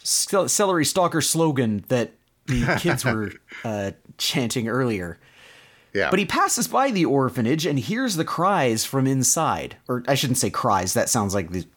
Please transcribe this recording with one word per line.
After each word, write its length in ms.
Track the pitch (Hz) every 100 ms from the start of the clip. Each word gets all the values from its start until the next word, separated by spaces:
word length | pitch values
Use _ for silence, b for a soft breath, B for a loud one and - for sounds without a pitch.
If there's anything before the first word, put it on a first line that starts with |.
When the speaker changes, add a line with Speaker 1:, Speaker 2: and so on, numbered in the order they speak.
Speaker 1:
ce-, 480 | - - - 202 143
celery 340 | - 202 180 143
stalker 340 | 190 170 160
slogan 640 | - 160 160 135 117 104 -
that 240 | 127 110 - _ _ -
the 300 | 127 143 190
kids 240 | 170 127
were, 280 | 127 110 101 - _
Speaker 2:
<laughs> 160 | -
Speaker 1:
uh, 260 | 117 104 98 - - -
chanting 520 | - 151 117 127 113
earlier. 500 | 123 127 104 87 - B B B B B B B
Speaker 2:
Yeah. 160 | - -
Speaker 1:
But 80 | -
he 60 |
passes 420 | 202 294 392 - 202
by 240 | 233 277
the 140 | 202
orphanage 600 | 147 139 127 131 113 160 156
and 120 | 139
hears 380 | 113 220 262 165
the 80 |
cries 600 | 156 - 185 190 131 110 -
from 200 | 135 131
inside. 720 | 135 123 170 147 87 127 - -
Or 140 | 123 127
I 60 |
shouldn't 240 | 135 135 123
say 100 | 107
cries. 440 | - 123 98 -
That 140 | 120 -
sounds 240 | 120 101
like 180 | 98 85
th-, 140 | 90 -